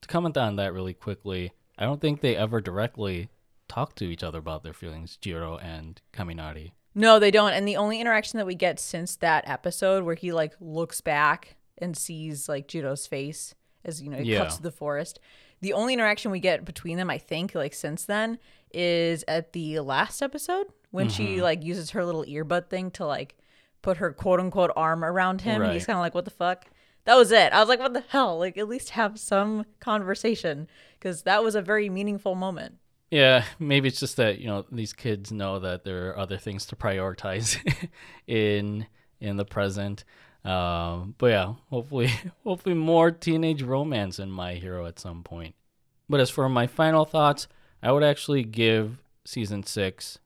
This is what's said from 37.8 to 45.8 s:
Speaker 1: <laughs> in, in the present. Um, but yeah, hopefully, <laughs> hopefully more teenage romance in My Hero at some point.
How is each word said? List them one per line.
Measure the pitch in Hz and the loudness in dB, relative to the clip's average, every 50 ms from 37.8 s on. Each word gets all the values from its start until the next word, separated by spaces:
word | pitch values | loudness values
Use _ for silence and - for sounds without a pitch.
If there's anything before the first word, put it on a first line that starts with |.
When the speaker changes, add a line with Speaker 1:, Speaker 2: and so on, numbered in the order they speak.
| - 165 _ - - - | -4 -12 _ -16 -20 -20
Speaker 1:
<laughs> | - - _ | -20 -20 _
in, | - 117 113 107 107 104 104 101 104 104 104 110 - _ _ _ _ _ _ | -2 0 2 2 2 2 0 0 -2 -4 -6 -6 -10 _ _ _ _ _ _
in | - 104 101 | -6 -6 -4
the | 101 101 | -4 -4
present. | 101 - 107 101 98 95 101 101 101 101 101 - _ _ _ - - _ _ _ | -4 -2 -2 -2 -2 -2 -4 -6 -6 -6 -8 -12 _ _ _ -20 -20 _ _ _
Um, | 95 92 92 87 87 87 85 85 85 85 87 90 98 104 _ | -2 -2 0 0 0 -2 -2 -2 -4 -4 -6 -8 -10 -6 _
but | - 123 | 4 4
yeah, | 113 101 92 92 113 - _ _ | 4 4 2 0 -4 -10 _ _
hopefully, | - 123 117 139 147 131 120 127 117 107 - | -6 -6 -6 -4 -2 0 2 2 0 -2 -4
<laughs> | 180 - _ _ | -12 -14 _ _
hopefully | 226 185 180 - 190 180 | -6 -6 -4 -2 0 0
more | 165 160 160 165 165 165 170 | 2 4 4 6 8 8 6
teenage | 170 170 - 175 165 160 165 160 160 147 135 | 4 2 -2 0 0 2 2 2 0 0 0
romance | 123 131 135 147 156 143 113 101 95 92 - | 0 0 0 0 0 -2 -2 -2 -2 -4 -8
in | 98 95 | -10 -8
My | 95 92 90 90 90 | -8 -8 -6 -6 -6
Hero | 87 90 95 90 90 87 | -8 -8 -8 -8 -6 -8
at | 85 85 - | -8 -10 -12
some | - 95 85 85 85 | -12 -12 -12 -12 -12
point. | - - 82 85 82 - _ _ _ _ _ | -14 -14 -12 -12 -14 -14 _ _ _ _ _